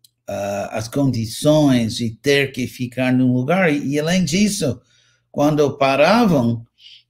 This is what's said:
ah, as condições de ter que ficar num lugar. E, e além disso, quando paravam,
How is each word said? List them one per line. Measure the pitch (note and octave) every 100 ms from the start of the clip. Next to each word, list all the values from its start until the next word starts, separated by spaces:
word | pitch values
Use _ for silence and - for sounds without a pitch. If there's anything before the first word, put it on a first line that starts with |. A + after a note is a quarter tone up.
| _ _ -
ah, | G2 G2+ G2+ F#2 A2+
as | A2+
condições | C#3+ C3+ A2 A2 - D3+ D#3 C#3+ B2 A2 -
de | A#2
ter | A2+ C#3+ C#3+ C3+
que | C3 A#2
ficar | - B2 C3 B2+
num | B2+ B2+
lugar. | B2+ B2+ F#3 E3+
E, | D3 C3
e | D3
além | D#3 F#3
disso, | D3+ F#3 G#3 G3+ C#3+ - _ _ _ _ _
quando | C#3+ D3 D3+ C#3+ -
paravam, | C3+ C3+ E3 A#3 A3 C#3+ A#2 A#2 - _ - -